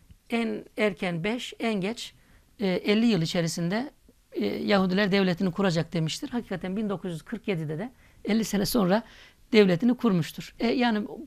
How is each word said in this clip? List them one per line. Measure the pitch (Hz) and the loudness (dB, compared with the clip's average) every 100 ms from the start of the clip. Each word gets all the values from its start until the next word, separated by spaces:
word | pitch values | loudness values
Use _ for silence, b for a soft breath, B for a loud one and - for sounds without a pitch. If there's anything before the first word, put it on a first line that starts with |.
| b - - | b -20 -6
en | 233 226 208 - - | -4 -2 -6 -8 -2
erken | 214 190 185 170 | -2 0 -4 -2
beş, | 202 240 - - | -2 -4 -6 -6
en | 226 | -4
geç, | 208 190 240 - - b b b - | -2 -4 -6 -12 -18 b b b -4
e, | 196 | -2
elli | 180 - 214 233 | 0 2 2 4
yıl | 190 | 2
içerisinde, | 160 180 165 175 170 208 285 - _ _ _ | 0 0 -2 -2 -2 -2 -6 -12 _ _ _
e, | 415 202 | -4 -4
Yahudiler | 208 214 202 190 185 208 | -2 2 2 2 2 2
devletini | 202 185 170 190 | 2 2 2 -2
kuracak | 180 196 165 156 | 0 0 2 -2
demiştir. | 170 160 - 285 | -2 -2 -4 -6
Hakikaten | 247 - 180 185 196 | -6 -6 -6 -6 -4
bin | 208 | -4
dokuz | 196 185 | -4 -6
yüz | 160 | -8
kırk | - 220 - | -8 -8 -4
yedide | 175 151 156 | -4 -4 -6
de | 240 - b b | -8 -12 b b
elli | - 220 | -2 0
sene | 214 202 196 | 0 0 2
sonra | 247 175 208 - B B B - | 2 4 2 0 B B B 2
devletini | 214 196 170 240 240 | 6 6 6 2 2
kurmuştur. | 240 180 147 - - - | 2 2 0 -8 -14 -4
E, | 233 | -2
yani | 254 240 214 214 - | 2 0 0 -4 -6